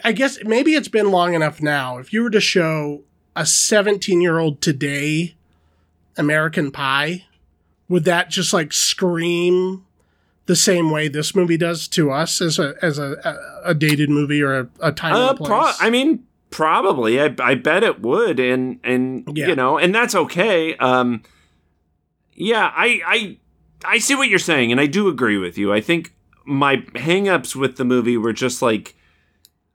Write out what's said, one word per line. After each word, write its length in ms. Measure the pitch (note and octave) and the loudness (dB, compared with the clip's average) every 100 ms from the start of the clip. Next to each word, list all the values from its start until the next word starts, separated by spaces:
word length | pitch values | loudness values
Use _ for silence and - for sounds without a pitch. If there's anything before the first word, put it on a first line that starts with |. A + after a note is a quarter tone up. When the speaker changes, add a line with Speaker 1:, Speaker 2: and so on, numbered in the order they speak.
Speaker 1:
I 80 | A#3 | -2
guess 260 | A3+ C4+ - | 0 0 -2
maybe 300 | G#3+ A3 C#4+ | -2 0 2
it's 140 | D#4 G#3+ | 2 0
been 220 | A3 G3+ | 0 2
long 240 | F#3 F3 | 2 2
enough 260 | E3+ D3+ D#3 | 2 0 -2
now. 380 | D3+ D3 B2+ B2 | -2 -2 -4 -8
If 140 | C3 | -4
you 100 | A3 | -2
were 80 | A#3+ | 0
to 100 | G#3 | 2
show 600 | - F#3 D#3+ D#3 D3 D3 - _ _ | 2 2 0 -2 -4 -8 -14 _ _
a 100 | - D#3 | -6 0
seventeen-year-old 1120 | - - G#3+ G3+ G3+ - F3 F3+ E3 D#3+ C#3+ | 0 2 2 4 0 0 2 2 2 0 -2
today 720 | - C3+ C#3+ C#3+ D3 D#3 E3+ - _ _ _ _ _ _ _ - | -2 -2 -2 -4 -2 -2 -4 -8 _ _ _ _ _ _ _ -4
American 540 | D3 D#3 D#3 D#3+ C#3+ | 0 0 0 -2 -4
Pie, 540 | - C#3 C#3 D3+ F3+ - _ _ _ _ _ - | -4 -2 0 -2 -6 -12 _ _ _ _ _ -2
would 160 | F3+ | 0
that 260 | D#3+ E3+ F3 | 2 0 0
just, 220 | F3 E3 | -2 0
like, 200 | G3 D3+ | -2 -2
scream 1120 | - - - F#3 E3 E3+ F3 F3+ F3+ F#3 F#3+ _ _ _ _ _ _ - | -2 -2 -2 -2 -2 -2 0 2 2 0 -6 _ _ _ _ _ _ -2
the 100 | F3 | 2
same 340 | - F3+ D#3+ | 2 2 2
way 180 | D3+ D3+ | 0 -4
this 260 | D3 D3+ | -4 -2
movie 220 | F#3+ F3+ E3 | 0 0 0
does 320 | E3+ E3+ - | 0 -4 -4
to 220 | - D3 | 0 0
us 300 | C3+ D#3+ - | 0 -2 -2
as 180 | F3 D3+ | -2 0
a, 160 | D3 C#3+ | -2 -2
as 160 | F3 C#3+ | -2 -2
a, 160 | C#3 D3 - - - - | -6 -6 -6 -8 -12 -10
a, 60 | E3+ | -2
a 40 | |
dated 360 | D#3+ D3+ D3 D3 | 0 2 2 2
movie 320 | D3 C#3+ D3 | 2 2 0
or 120 | D3 C3+ | 0 -2
a, 80 | A#2+ - | -4 -4
a 120 | D#3+ | -4
time 220 | D#3 E3 | -2 0
Speaker 2:
Uh, 60 | G3 | 2
Speaker 1:
and 100 | B3+ | 2
a 40 | |
place? 140 | C4+ D3+ | 0 0
Speaker 2:
pro-, 380 | G#3+ D4+ - G3+ | 0 2 2 2
I 20 | |
mean, 340 | A#3+ C#4 - - _ - | 2 2 0 -4 _ -12
probably. 680 | - D#3 F#3 - D#3 A2+ B2 | -2 0 2 2 0 2 2
I, 140 | D3 B2+ | 2 0
I 140 | B2 | 0
bet 280 | C3+ D3+ E3+ | 0 2 2
it 180 | A3 D3 | 2 0
would, 360 | G#2+ E3+ A3+ C3 | 0 0 0 0
and, 400 | B2+ B2+ B2+ - | 0 0 -2 -6
and 400 | A#2+ B2+ B2+ C3 - D3 | -2 0 0 -6 -8 -4
Speaker 1:
Yeah. 120 | C#3+ | 0
Speaker 2:
you 80 | D3 | 2
know, 220 | B2+ D3+ | 2 2
and 160 | F3+ | 2
that's 200 | G#3+ A#3+ | 2 0
okay. 600 | G3 D#3 E3+ A3 F3+ D#3+ - | 0 0 0 2 2 0 0
Um, 460 | B2+ B2+ B2 A#2 - _ _ _ _ _ _ _ _ _ _ | 2 2 2 -2 -8 _ _ _ _ _ _ _ _ _ _
yeah, 360 | - G3+ A3+ F3 | -6 -2 0 0
I, 260 | C3 A3 A3 E3 | 0 0 0 0
I, 320 | A3 G3+ - _ _ _ _ | -2 -2 -12 _ _ _ _
I 140 | E3 A3 | -2 -2
see 160 | A#3 | 0
what 140 | C4+ C4 | 0 2
you're 100 | F#3+ | 0
saying, 320 | E3 D3+ A#2 | 2 0 2
and 80 | B2 | 2
I 60 | D3 | 2
do 220 | F3 G3+ | 2 0
agree 300 | C3 A#2+ G2+ | 0 0 0
with 180 | F2+ F2 | -2 -2
you. 140 | G2+ | 0
I 80 | G2+ | 0
think 340 | G#2+ E3+ E3 _ _ _ | 0 -4 -4 _ _ _
my 400 | - C#3 C#3 C3 - | -4 0 2 0 -4
hang-ups 600 | - C#3+ F#3 G3 E3+ B2 C3+ | -8 -2 0 2 -2 -4 -4
with 200 | C3 B2+ | -4 -2
the 80 | |
movie 320 | B2+ B2+ A#2 A#2+ | 0 2 2 0
were 160 | A2+ | -2
just, 300 | G#2+ B2+ B2 | -2 -4 -2
like, 320 | B2+ A2 - _ _ _ _ _ _ _ _ | -2 -2 -6 _ _ _ _ _ _ _ _